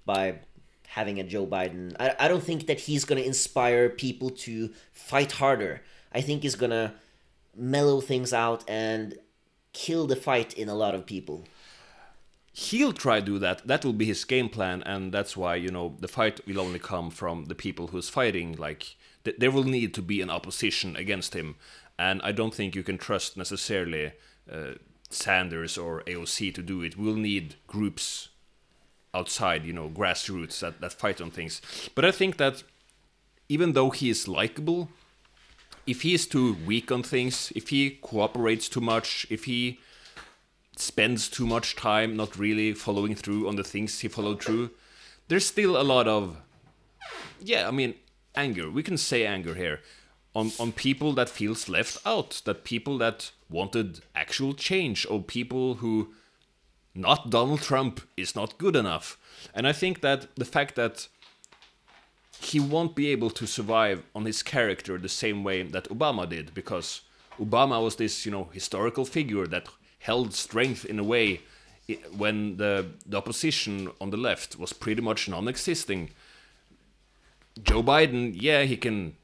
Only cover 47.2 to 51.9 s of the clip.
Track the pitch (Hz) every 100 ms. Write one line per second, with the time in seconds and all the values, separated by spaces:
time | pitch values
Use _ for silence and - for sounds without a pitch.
47.2 | - - 190 185 92 135 131 - _ _
48.2 | _ 139 139 92 78 117 196 165 - 120
49.2 | 107 95 85 85 85 76 - - - _
50.2 | _ 110 110 - 117 - 135 135 151 127
51.2 | 120 - 104 113 - - -